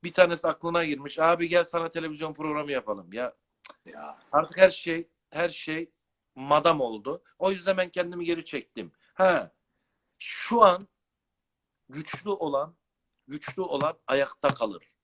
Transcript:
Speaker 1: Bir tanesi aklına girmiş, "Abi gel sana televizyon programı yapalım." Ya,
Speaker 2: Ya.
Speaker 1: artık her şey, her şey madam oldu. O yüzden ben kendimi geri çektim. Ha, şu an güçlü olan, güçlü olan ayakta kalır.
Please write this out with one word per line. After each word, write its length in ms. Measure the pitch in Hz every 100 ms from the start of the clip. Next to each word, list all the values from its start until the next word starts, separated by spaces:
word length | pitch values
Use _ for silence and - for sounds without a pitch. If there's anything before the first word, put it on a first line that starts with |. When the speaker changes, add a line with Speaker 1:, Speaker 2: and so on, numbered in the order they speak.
Speaker 1:
Bir 100 | 170
tanesi 340 | 165 175 170 165
aklına 360 | 156 170 170 165
girmiş, 340 | 143 143 147
"Abi 300 | 160 170 170
gel 140 | 175
sana 260 | 170 170 165
televizyon 420 | 165 160 151 156
programı 380 | 156 156 151 143
yapalım." 420 | 135 110 101 87
Ya, 200 | 104 123 - _ _ - - -
Speaker 2:
Ya. 340 | 110 - - _
Speaker 1:
artık 260 | 147 160 175
her 120 | 190
şey, 400 | - 170 165 165 _ _
her 180 | 151 170
şey 420 | 165 - 156 170 _ _ _ _ -
madam 460 | 135 147 160 160
oldu. 420 | 123 110 107 165 _ _
O 120 | 185
yüzden 260 | 196 175 185
ben 120 | 180
kendimi 360 | 180 175 175 170
geri 200 | 165 156
çektim. 460 | 139 - - 87 _ _
Ha, 380 | - 185 165 92 _ _ _ _ _ _ _
şu 440 | - - - 233
an 240 | 208 180 202 _ _ _ _ _ _ _ _ _ _
güçlü 400 | 135 160 - 208
olan, 460 | 196 160 139 156 170 _ _ _ _ _
güçlü 340 | 147 - -
olan 360 | 185 139 147 - -
ayakta 400 | 135 139 - 143
kalır. 440 | 131 113 92 _ _